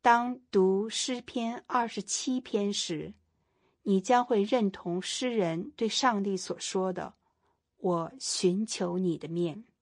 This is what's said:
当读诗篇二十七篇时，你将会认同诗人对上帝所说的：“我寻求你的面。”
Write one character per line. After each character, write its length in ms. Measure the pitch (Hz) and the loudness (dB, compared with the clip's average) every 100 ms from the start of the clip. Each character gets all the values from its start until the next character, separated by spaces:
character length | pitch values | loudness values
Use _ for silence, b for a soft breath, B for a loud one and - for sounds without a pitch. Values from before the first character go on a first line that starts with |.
当 360 | 247 233 240 247 _ | 6 4 2 -6 _
读 380 | 202 190 190 220 | 4 4 4 0
诗 320 | - - 247 | -4 -4 -6
篇 420 | - 247 226 240 - | -6 -6 -4 -8 -2
二 220 | 247 233 | -2 0
十 160 | - | -4
七 380 | 196 - - 254 | -6 -4 -2 -4
篇 320 | - 214 202 | -2 -2 0
时， 400 | 202 - 156 160 - _ _ _ _ _ _ | -2 -4 -6 -8 -14 _ _ _ _ _ _
你 180 | - 190 | 2 2
将 240 | 190 247 247 | 4 4 4
会 180 | 214 | 2
认 260 | 202 254 202 | 4 2 2
同 320 | - 180 175 | -2 -4 -4
诗 320 | - - 254 | -4 -4 0
人 380 | 233 170 165 196 - | 0 0 -2 -6 -4
对 100 | 226 | -2
上 340 | - 254 208 | 2 2 2
帝 140 | 196 185 | -2 -4
所 240 | - 175 | -4 -6
说 320 | - 190 185 | -4 -2 -2
的 220 | 180 - _ _ _ _ _ _ _ | -4 -10 _ _ _ _ _ _ _
：“我 320 | 190 170 160 269 | 0 0 -2 -8
寻 460 | - - 185 185 220 | -6 2 2 2 -2
求 320 | - 180 180 | -4 -2 0
你 200 | 185 160 | 0 -2
的 120 | 151 | -4
面。” 340 | 170 170 151 - _ | -2 -2 -4 -16 _